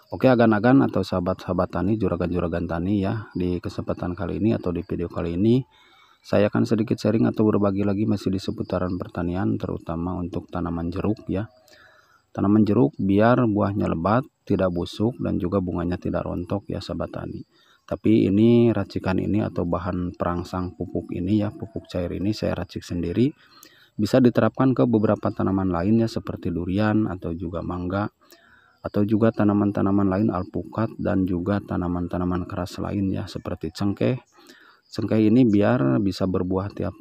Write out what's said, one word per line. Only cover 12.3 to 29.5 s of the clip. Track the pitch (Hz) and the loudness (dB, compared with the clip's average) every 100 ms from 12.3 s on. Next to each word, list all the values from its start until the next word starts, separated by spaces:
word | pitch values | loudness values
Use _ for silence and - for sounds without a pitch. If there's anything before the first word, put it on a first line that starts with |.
Tanaman | 101 98 107 | -2 4 4
jeruk | 101 107 143 - | 4 4 2 2
biar | 98 98 117 127 | 2 4 6 4
buahnya | 117 101 98 101 92 | 2 2 0 0 -2
lebat, | 82 87 120 - _ - | 0 2 2 0 _ -2
tidak | 95 92 | 0 0
busuk, | 87 87 - 110 - | 0 -4 -2 -2 -2
dan | 95 87 | -4 -2
juga | 87 98 | -2 -2
bunganya | 90 87 87 90 | -2 -2 -2 -2
tidak | 95 87 | -2 -4
rontok | 85 85 87 98 | -4 -6 -4 -6
ya, | - 87 | -4 -8
sahabat | - 82 85 | -6 -6 -6
tani. | - - - - _ _ _ | -8 -10 -12 -16 _ _ _
Tapi | - - 104 113 104 | -8 0 4 4 6
ini | 101 117 120 117 | 6 6 6 6
racikan | 104 98 - - 95 | 2 -2 -4 -2 0
ini | 92 101 | 0 0
atau | 98 90 87 | -2 -2 -2
bahan | 87 92 90 90 - | -2 -2 -4 -4 -4
perangsang | 87 87 85 90 90 - | -4 -4 -6 -6 -6 -8
pupuk | 87 90 - | -6 -6 -6
ini | 85 90 104 | -4 0 0
ya, | 95 | 0
pupuk | - - - - | -6 -10 -10 -8
cair | 95 87 | -4 -4
ini | 87 98 | -2 -4
saya | 104 92 87 | -2 -2 -2
racik | 87 - | -6 -10
sendiri. | - 87 82 95 135 - _ - - _ _ - | -8 -6 -2 2 0 0 _ -20 -20 _ _ -4
Bisa | 107 131 | 2 6
diterapkan | 123 - 113 - 131 | 6 4 2 2 2
ke | 127 127 | 2 2
beberapa | 110 107 104 107 | 4 2 0 -2
tanaman | 104 98 98 95 | -2 0 0 0
lain | 85 98 113 | 0 2 4
ya, | 113 | 2
seperti | - - - 90 | -2 -8 -6 -6
durian | 85 87 98 107 107 107 | -4 -2 0 2 2 0
atau | 90 87 85 | -4 -6 -6
juga | 87 92 | -6 -6
mangga, | 82 90 90 98 107 - _ - _ _ _ _ | -6 -6 -4 -4 -4 -10 _ -20 _ _ _ _
atau | - 104 | -4 -2
juga | 104 107 113 | 2 2 2
tanaman-tanaman | - 104 | 2 2